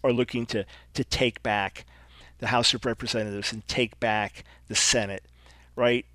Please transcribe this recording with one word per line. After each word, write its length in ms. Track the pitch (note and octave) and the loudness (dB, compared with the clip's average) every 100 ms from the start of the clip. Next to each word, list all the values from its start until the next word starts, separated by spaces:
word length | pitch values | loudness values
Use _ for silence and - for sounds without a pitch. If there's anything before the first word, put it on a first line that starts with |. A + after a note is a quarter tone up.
are 100 | C3+ | 2
looking 320 | A#2+ B2 B2 A#2 | 2 2 -2 -2
to, 180 | G#2+ F#2+ - - | -4 -4 -12 -10
to 100 | - | -6
take 380 | - - B2 - | -4 2 2 0
back 440 | A#2 G#2 G2 - - - - - - - | -2 0 -2 -6 -20 -20 -20 -20 -20 -8
the 100 | A2 | 0
House 280 | B2 A#2 B2 | 2 2 0
of 100 | B2+ | -2
Representatives 680 | A2 A#2+ A2+ G#2+ G2+ - | -4 -2 -2 -2 -4 -6
and 160 | A2 - | -8 -6
take 320 | - A#2 - | -2 -2 -2
back 440 | A#2 G#2+ G2+ - - - - | 0 0 -2 -8 -20 -20 -4
the 80 | G#2+ | 0
Senate, 480 | - A#2+ G2 G2 - - - - - - | 2 2 0 -6 -12 -20 -20 -20 -12 0
right? 300 | A#2+ B2 - | 2 2 -2